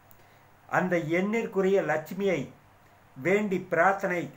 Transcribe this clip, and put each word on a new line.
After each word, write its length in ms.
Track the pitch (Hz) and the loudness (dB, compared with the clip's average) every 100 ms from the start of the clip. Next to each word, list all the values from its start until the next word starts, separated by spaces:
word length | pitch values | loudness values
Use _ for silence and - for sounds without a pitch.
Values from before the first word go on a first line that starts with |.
| _ - - - - - - | _ -20 -20 -20 -20 -20 -4
அந்த 280 | 156 180 175 | -2 0 0
எண்ணிற்குரிய 840 | 151 175 202 226 202 190 190 196 | 0 0 0 -2 -2 0 2 2
லட்சுமியை 720 | 156 156 151 185 196 165 120 - _ _ - - _ - | 2 -2 -4 -4 0 0 -4 -12 _ _ -20 -20 _ -6
வேண்டி 440 | 147 202 214 185 | 0 0 0 -2
பிரார்த்தனை 760 | - 160 180 196 190 175 143 | -2 2 4 2 -2 -4 -6